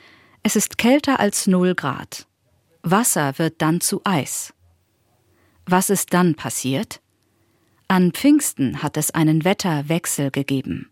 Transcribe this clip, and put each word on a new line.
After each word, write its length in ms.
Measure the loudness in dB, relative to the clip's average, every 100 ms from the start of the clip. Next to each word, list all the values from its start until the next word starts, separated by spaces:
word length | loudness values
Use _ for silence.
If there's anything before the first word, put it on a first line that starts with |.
| -20 _ _ _
es 120 | -2 0
ist 220 | -2 0
kälter 420 | 4 4 2 0
als 280 | 0 0 2
null 260 | 2 2
Grad. 540 | 0 -4 -6 -10 -18 -20 _ _ _ _ _
Wasser 540 | 0 2 2 0 -2 -2
wird 220 | -4 0
dann 200 | 0 0
zu 200 | -2 -4
Eis. 500 | -2 -2 -2 -8 -12 -18 _ _ _ _ _ _ _ _ _ _ 0
Was 240 | 0 2
ist 240 | -2 0
dann 220 | 2 2 2
passiert? 680 | -4 -6 -4 -4 -4 -12 _ _ _ _ _ _ _ _ -2
An 240 | 2 2
Pfingsten 720 | 2 4 4 2 -2 -2 -2
hat 140 | -4 -4
es 140 | -2
einen 320 | 2 2 4
Wetterwechsel 880 | 2 0 0 -2 -2 -2 -2 -4 -4
gegeben. 580 | -4 -2 -4 -4 -8 -10